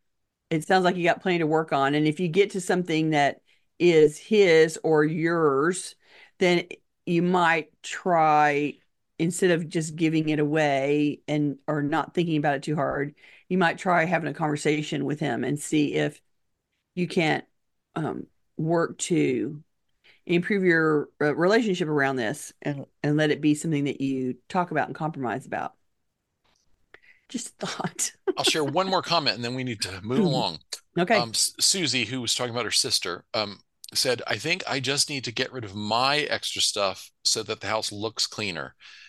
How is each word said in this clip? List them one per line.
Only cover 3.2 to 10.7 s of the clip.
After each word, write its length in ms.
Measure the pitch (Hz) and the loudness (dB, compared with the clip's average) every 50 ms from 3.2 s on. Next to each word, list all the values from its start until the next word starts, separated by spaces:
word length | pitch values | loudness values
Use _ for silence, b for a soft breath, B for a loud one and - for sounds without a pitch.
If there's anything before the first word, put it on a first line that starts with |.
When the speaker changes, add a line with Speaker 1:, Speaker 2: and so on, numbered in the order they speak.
| 143 135 - - _ _ _ _ _ _ _ - | 2 2 0 -4 _ _ _ _ _ _ _ 2
Speaker 1:
is 380 | 170 175 165 156 151 147 - | 4 6 8 8 8 6 4
his 600 | - - - 220 208 196 175 160 160 160 165 - - - | 0 -4 2 4 6 6 8 8 8 6 4 2 -2 0
or 220 | 160 156 151 151 | 2 4 4 4
yours, 880 | 156 156 151 160 165 175 165 160 143 135 135 151 175 180 - - - - b b b b b b b b - | 2 0 0 0 0 2 2 2 4 4 4 2 0 0 -2 -6 -14 -16 b b b b b b b b 0
then 240 | 185 180 175 175 - - - - _ _ _ _ - | 2 2 2 2 0 -4 -12 -20 _ _ _ _ -4
you 180 | 180 175 170 175 | 0 0 2 2
might 480 | 180 185 180 175 165 165 165 151 - _ _ - | 2 2 4 4 4 2 2 -2 -6 _ _ -14
try, 920 | - - - - 190 170 165 156 156 151 151 151 147 143 143 147 143 - _ _ _ _ _ _ _ _ - | -12 -10 -6 -2 2 2 4 4 6 6 6 6 4 4 2 0 -2 -4 _ _ _ _ _ _ _ _ -4
instead 320 | 160 175 175 - 202 175 | -2 -2 0 2 2 2
of 180 | 170 165 175 151 | 2 2 0 -2
just 260 | - 170 156 165 151 | -4 -4 -4 -4 -2
giving 340 | 165 165 156 160 156 156 151 | -2 0 2 2 2 0 0
it 100 | 151 151 | 0 0
away 800 | 151 147 151 156 151 147 | 0 2 2 2 2 2